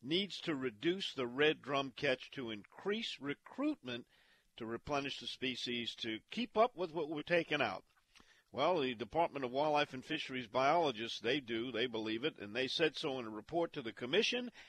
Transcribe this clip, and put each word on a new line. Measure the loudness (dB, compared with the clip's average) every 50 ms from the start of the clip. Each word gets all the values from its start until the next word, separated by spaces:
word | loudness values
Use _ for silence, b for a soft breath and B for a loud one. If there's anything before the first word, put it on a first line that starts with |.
needs | -4 0 0 0 0 0 -4 -6
to | -2 -2 -2
reduce | 0 -2 -4 -4 0 0 0 0 0 -2 -6
the | -2 -2 -4
red | -2 2 4 4 4 4 2
drum | -2 -2 0 0 0 -2 -4
catch | -2 0 2 2 0 -2 -10
to | -10 -8 -6 -6
increase | -6 -6 -8 -16 -20 -6 -4 -2 -2 -2 -4 -6 -8 -6
recruitment | -6 -6 -6 -6 _ -14 -6 -2 -2 -2 -2 -2 -6 -6 -6 -6 -8 b b b b b b b b b _
to | -10 -6
replenish | -4 -4 -6 -4 -2 -2 0 0 -2 -6 -6
the | -8
species | -8 -6 -2 -2 -2 -2 -2 -2 -2 -2 -2 -2 -4 -6
to | -4 -4 -4 -4 -4 -6 _
keep | -4 -4 -4 0 4
up | 4 4 4 4
with | -2 -6 -4 -2
what | -4 -4 -2
we're | -4 -6
taking | 0 2 2 2 4 2 2 2
out? | 2 2 0 -4 -10 _ _ _ _ b b b b b b b b b
Well, | -2 2 4 4 4 4
the | 2 0 0
Department | -2 -6 -2 2 2 2 2 0 -2 -4
of | 0
Wildlife | 0 2 4 4 4 4 4 2
and | -2 -10
Fisheries | -6 -4 -4 -4 -2 -4 -4 -4 -6
biologists, | 0 2 4 6 6 6 6 6 4 2 0 -4 -4 -6 -2
they | 2 2 2 2
do, | 0 -2 -2 -2 0 0
they | 0 0 0
believe | 0 0 -2 0 0 -2 0 0
it, | -2 -2 -4
and | -10 -6 -2
they | -2 0 0
said | 2 2 2 2 2
so | 0 -2 -2 -2 -2
in | -4
a | -6
report | -8 -10 -8 -4 -2 0 0 0 -2
to | -6
the | -6 -6
commission, | -6 -6 -4 2 4 4 4 4 0 0 -4 -6 B B B